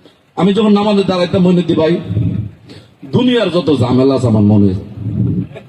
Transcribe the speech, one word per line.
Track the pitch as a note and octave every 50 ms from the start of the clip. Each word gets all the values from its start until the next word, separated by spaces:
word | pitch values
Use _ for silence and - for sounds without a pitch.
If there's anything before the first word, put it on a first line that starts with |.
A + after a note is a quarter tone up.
| - - _ _ _ _ -
আমি | - E3 G3+ G3
যখন | A3+ G#3+ G#3+
নামাজে | G3+ G3+ G#3 G#3+ G#3 G3 G3
দাঁড়াইতাম, | - F#3 F3+ F3 E3+ G3 G3
মনে | F3+ F3+ F3+ F3
দি | E3 D#3 E3
ভাই, | D#3 D#3+ D#3+ F3 F3+ - - - - - - - - - - - - - - - - - _ _ _ -
দুনিয়ার | C#3 C3 - B3 B3 B3 A#3 G#3 F#3
যত | D#3+ F3 - D#3+ D3 A#2+
ঝামেলা | A2+ A#2 B2 B2 C3 C3+ C3+
আছে | B2 B2+
আমার | A#2 G#2+ G#2+
মনে | G#2 G#2 G#2+ G#2 G2+ G2 F#2
হয়। | F2+ - - - - - G#2+ G2+ - - - - - - - - - -